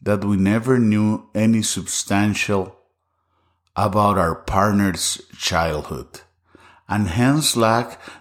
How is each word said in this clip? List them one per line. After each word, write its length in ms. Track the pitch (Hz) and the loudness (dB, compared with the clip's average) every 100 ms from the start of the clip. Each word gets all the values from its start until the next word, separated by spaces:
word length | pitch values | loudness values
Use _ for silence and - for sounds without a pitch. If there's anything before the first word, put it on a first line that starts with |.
that 240 | - 101 98 | -2 -2 0
we 100 | 101 | 2
never 440 | 95 110 117 131 | 2 2 2 2
knew 500 | 113 107 107 107 - 107 | 4 2 2 0 -4 0
any 260 | 110 113 | 2 2
substantial 1160 | 107 - 85 - - 101 104 98 - 101 92 - _ _ _ _ _ _ _ _ _ - | 0 -4 -6 -8 -2 0 0 -2 -2 -2 -4 -10 _ _ _ _ _ _ _ _ _ -4
about 420 | 104 98 104 98 | -2 2 2 2
our 160 | 82 | 0
partner's 880 | 80 - 98 104 101 101 85 - - - - | -2 -2 2 2 2 0 -2 -6 -6 -12 -8
childhood, 840 | - 87 82 76 71 71 60 - - _ _ - - _ - | -2 0 0 -2 -6 -10 -12 -18 -20 _ _ -20 -20 _ -6
and 180 | 104 101 | -2 -2
hence 480 | 85 123 147 147 120 | 0 2 2 0 2
lack 460 | 110 113 123 - - - | 2 2 -2 -10 -20 -20